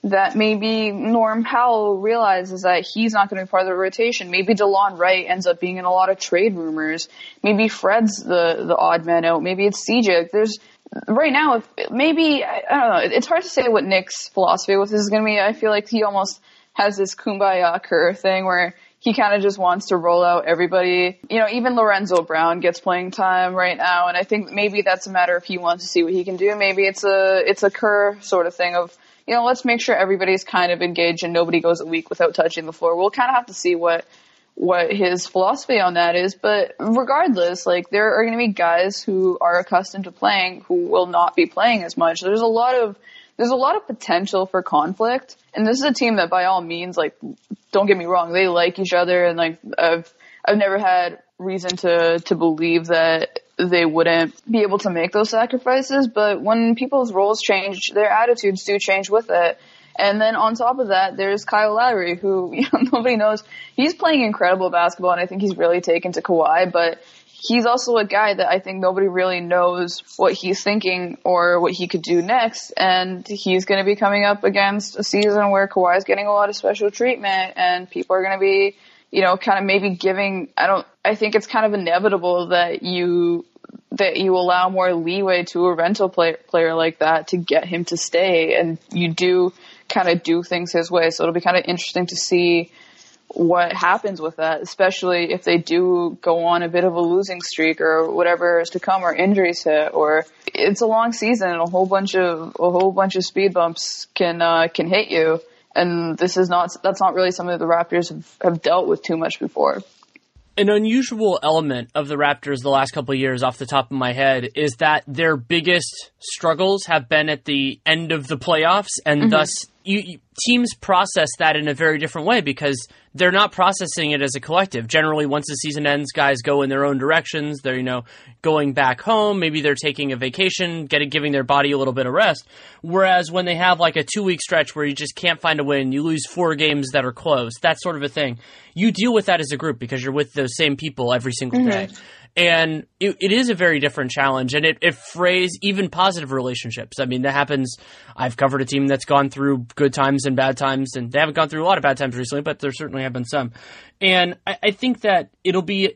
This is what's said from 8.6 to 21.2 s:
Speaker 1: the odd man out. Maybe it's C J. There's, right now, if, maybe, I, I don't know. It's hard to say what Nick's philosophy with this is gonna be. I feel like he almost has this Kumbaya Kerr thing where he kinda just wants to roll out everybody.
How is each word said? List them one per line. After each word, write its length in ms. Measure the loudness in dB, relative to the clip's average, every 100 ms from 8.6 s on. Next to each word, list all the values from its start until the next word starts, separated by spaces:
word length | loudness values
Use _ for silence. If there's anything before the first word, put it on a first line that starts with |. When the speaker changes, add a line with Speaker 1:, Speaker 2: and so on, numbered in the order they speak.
| 0
Speaker 1:
the 100 | 2
odd 300 | 2 2 2
man 200 | 0 2
out. 180 | 0
Maybe 240 | -2 0 0
it's 180 | -2 -2
C 160 | 0
J. 260 | 4 2 2
There's, 240 | 0 0 -2 -16 _ -16 -12 -2
right 240 | 0 2
now, 260 | 2 2 0
if, 340 | -2 -10 -6
maybe, 520 | 0 0 2 2 0
I, 200 | -2 -6 -2
I 120 | 0
don't 100 | 2
know. 260 | 2 2 0
It's 120 | 0
hard 160 | -2
to 60 | -2
say 180 | -2 2
what 160 | 2
Nick's 460 | 2 0 0 -12 -8
philosophy 460 | 0 2 2 2 0
with 140 | 2
this 120 | 0
is 80 | 0
gonna 140 | 0
be. 160 | 0 0
I 140 | 0
feel 160 | 0 0
like 180 | 0 -2
he 140 | -2
almost 400 | 0 0 -4 -6 _ _ _
has 240 | -2 -2 0
this 160 | -4
Kumbaya 680 | -4 -6 -2 0 2 2 0
Kerr 320 | 0 2 2 0
thing 300 | 0 0 0
where 280 | 0 0 -4 _ _
he 120 | -2
kinda 260 | 2 2 2
just 180 | 0 0
wants 300 | 0 0 0
to 100 | 0
roll 260 | 2 4
out 220 | 4 2 2
everybody. 720 | 0 2 2 2 2 0 -4